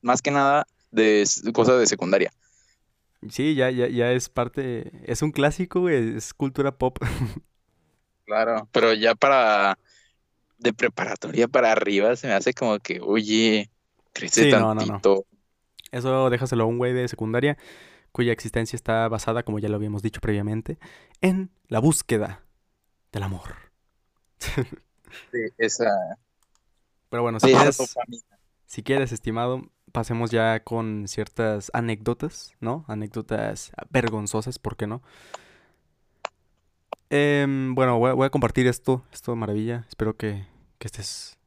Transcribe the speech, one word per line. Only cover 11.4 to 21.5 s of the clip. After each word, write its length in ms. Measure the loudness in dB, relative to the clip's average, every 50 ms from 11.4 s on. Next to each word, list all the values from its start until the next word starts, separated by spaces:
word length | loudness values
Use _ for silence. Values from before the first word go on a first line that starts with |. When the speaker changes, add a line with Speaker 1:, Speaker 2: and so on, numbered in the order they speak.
| 0 4
Speaker 1:
para 220 | 4 4 4 4
arriba 440 | 4 2 2 0 2 2 2 2 0
se 120 | 0 -2
me 60 | -2 -2
hace 200 | 0 0 -2 -2
como 260 | -2 -2 -2 -2 -2
que, 220 | _ -8 -10 -8
oye, 680 | -2 0 0 0 0 2 2 2 4 4 2 0 -2 -6 _ _ _ _ _ _ _ _ _
crece 300 | -10 -6 0 4 4 6
Speaker 2:
Sí, 60 | 8
no, 80 | 6 6
no, 160 | 6 4 2
no. 100 | 0 -2
Speaker 1:
tantito. 400 | -2 -4 2 4 4 4 4 2 _ _ _ _ _ _ _ _ _ _ -20 -20 -10
Speaker 2:
Eso 380 | -8 -6 -2 0 0 2 2 2
déjaselo 340 | 2 0 -2 -2 0 0 0
a 40 |
un 100 | 0 0
güey 160 | 0 -2 -2 0
de 140 | -2 -4 -4
secundaria 480 | -6 -6 -6 -2 -2 0 0 0 -2 -2 -10 -20 -20 -20 -20 -20 -20 _ _ _ _
cuya 180 | 0 0 0
existencia 460 | 0 -2 -4 -6 -4 -4 -4 -4 -6
está 300 | -8 _ -2 0 0 0 0
basada, 340 | -2 -4 -2 -2 -2 -2 -2
como 140 | -4 -4 -4
ya 80 | -2 -2
lo 60 | -2
habíamos 260 | -2 -4 -4 -6 -4
dicho 200 | -4 -4 -6 -4
previamente, 560 | -4 -2 -2 -2 -2 -2 -4 -6 -6 -8 -12 -12 -14 -20 -20 -20 -20 _ _ _
en 280 | 0 2 2 2 -2 -6